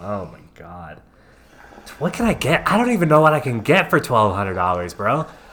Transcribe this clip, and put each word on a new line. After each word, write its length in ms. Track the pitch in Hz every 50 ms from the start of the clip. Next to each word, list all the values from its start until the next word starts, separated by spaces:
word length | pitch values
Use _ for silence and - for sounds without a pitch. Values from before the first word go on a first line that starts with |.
| 85
oh 220 | 98 104 98 90 82
my 80 | - 73 - - _
God. 460 | - 82 85 87 87 85 78 78 - _ _ _ _ _ _ _ _ _ _ _ - - - - - - - -
What 160 | - 143 185 -
can 120 | - 240
I 80 | 220 160
get? 360 | - - 131 165 - - -
I 60 | 185
don't 140 | 214 240 247
even 180 | 240 190 175 156
know 120 | 151 151
what 120 | 156 156 151
I 60 | 147
can 220 | - 135 120 113
get 280 | 107 - 156 190 175 180
for 100 | - 151
twelve 360 | - - 127 113 107 101 92
hundred 180 | 98 101 95 92
dollars, 380 | 92 90 90 90 90 87 87 -
bro. 320 | - 101 107 127 151 156 - - - - -